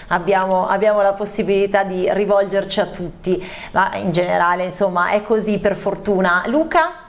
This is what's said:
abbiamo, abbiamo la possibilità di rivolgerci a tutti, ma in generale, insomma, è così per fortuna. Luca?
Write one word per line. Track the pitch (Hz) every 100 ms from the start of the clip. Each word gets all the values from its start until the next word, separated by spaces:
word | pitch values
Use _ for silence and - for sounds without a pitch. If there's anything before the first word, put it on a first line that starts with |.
| -
abbiamo, | 175 170 190 190 185 185
abbiamo | 190 214 208
la | 196
possibilità | 196 208 - 202 196 202 202 196
di | 185 185
rivolgerci | 190 202 202 196 196 190 214
a | 190
tutti, | - 175 - 185 180 - - -
ma | - 196 202
in | 202
generale, | 165 180 180 175 180 185
insomma, | - 196 175 180
è | 208
così | 208 220 214 202
per | 202 196
fortuna. | 196 196 202 190 185 180 233
Luca? | 285 320 349 330 -